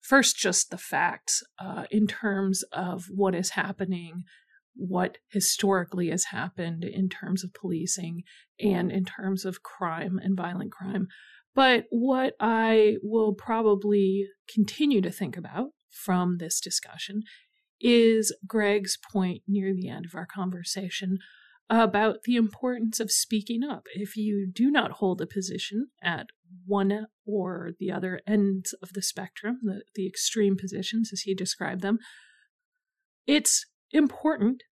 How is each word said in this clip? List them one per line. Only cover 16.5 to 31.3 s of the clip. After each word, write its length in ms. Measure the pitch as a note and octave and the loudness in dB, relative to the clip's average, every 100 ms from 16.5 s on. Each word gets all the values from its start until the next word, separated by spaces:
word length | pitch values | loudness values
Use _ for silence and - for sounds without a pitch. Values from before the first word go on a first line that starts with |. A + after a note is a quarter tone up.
| - | -4
discussion 600 | - - - - - G3+ A3 - _ _ _ _ | -4 -6 -6 -14 -8 -8 -8 -14 _ _ _ _
is 540 | A#3+ A#3+ A3+ A3 G#3+ - F#3+ | 4 6 6 6 2 -4 -4
Greg's 500 | A3+ G#3 G#3 G3 - - | 0 2 2 0 -6 -4
point 300 | G3+ F#3 F3+ - | 0 0 -2 -2
near 280 | G3+ F#3+ | 0 0
the 140 | F#3+ F3+ | -2 -4
end 180 | C3+ E3+ | -8 -10
of 80 | |
our 100 | F3+ | -10
conversation 960 | F3+ G3 F#3 F3+ F3 G3+ F#3+ - F#3+ F#3+ - - _ _ _ | -12 -6 -6 -6 -6 -6 -6 -6 -2 -4 -4 -20 _ _ _
about 500 | A3+ A3+ G3+ G#3+ - | 4 4 4 2 0
the 120 | - A#3+ | 0 2
importance 640 | A3 - B3+ B3 A3 A3 | 2 0 -4 -2 -2 -2
of 120 | A3 | -2
speaking 500 | - - G#3+ G3+ A#3 | -2 0 -2 -2 -4
up. 240 | C#4+ A#3+ - | -4 -6 -10
If 220 | F3+ G3+ - | -10 -8 -4
you 320 | G#3+ G3+ G3 | -2 0 -2
do 180 | F#3 B3 | 2 4
not 220 | D4 - | 4 2
hold 280 | - F#3+ F3+ | 0 0 0
a 60 | E3+ | -4
position 640 | G3 F#3 F#3 - G3+ C4 _ | -6 -6 -8 -6 -6 -6 _
at 240 | F3 E3 - - F3 F3+ F3+ | -4 -4 -8 -18 _ -20 -2
one 400 | G3+ G3 G3+ G#3+ _ - | 0 2 0 -4 _ -6
or 460 | G#3 F3+ F3 F3 F3 | -4 -2 -6 -8 -6
the 140 | F3+ | -6
other 280 | F#3 F#3 F3+ - | -4 -6 -6 0
ends 460 | G#3+ G3+ F#3+ F#3 - | 2 4 0 -4 -10
of 100 | F#3 | -12
the 100 | F#3+ | -6
spectrum, 580 | F#3 - F#3+ - G3+ B3 | -6 -6 -12 -10 -8 -4
the, 200 | A3+ G3 - | -4 -6 -10
the 120 | - F#3+ | -6 -6
extreme 500 | - - A3+ G3+ F#3+ | -2 -2 2 2 2
positions 540 | F#3+ - F#3+ A3+ A3 | -2 -6 -4 -2 -2
as 100 | F#3+ | -4
he 120 | - | -4